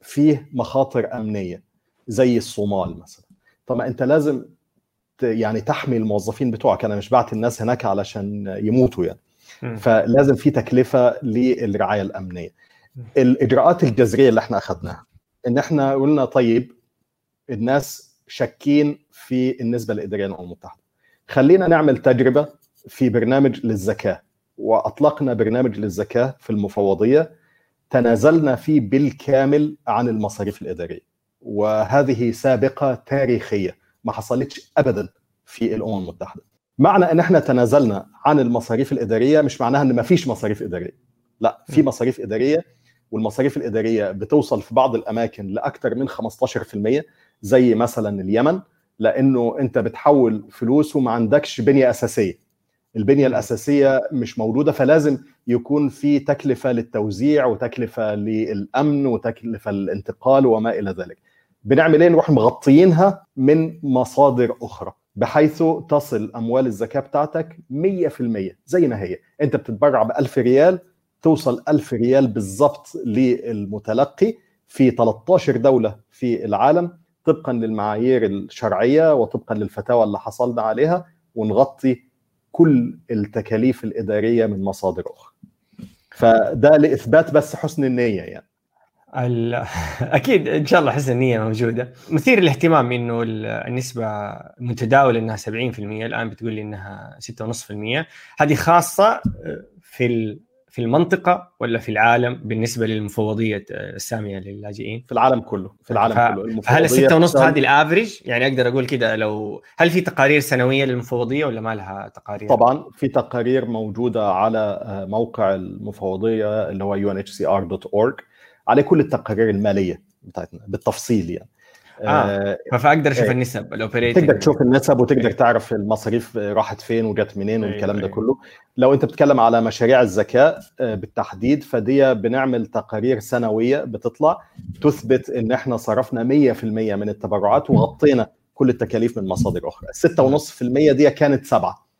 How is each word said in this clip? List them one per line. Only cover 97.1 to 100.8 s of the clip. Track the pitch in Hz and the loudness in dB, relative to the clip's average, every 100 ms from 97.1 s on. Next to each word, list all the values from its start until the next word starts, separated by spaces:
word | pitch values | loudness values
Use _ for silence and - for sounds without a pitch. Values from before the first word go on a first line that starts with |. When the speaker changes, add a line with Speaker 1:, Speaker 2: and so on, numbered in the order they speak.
| - | -20
Speaker 2:
ستة | - 113 113 | -20 -12 -10
ونص | 117 | -10
في | - | -12
المية. | 107 107 131 165 - - - | -10 -4 -4 -6 -16 -20 -2
هذه | 147 139 | 0 2
خاصة | 160 175 170 - 208 - - - 160 147 - _ | 4 4 4 2 2 2 -4 -8 -12 -12 -14 _
في | _ - 123 | _ -4 -2
ال-، | 117 110 104 _ _ _ | 0 -4 -8 _ _ _
في | - | -8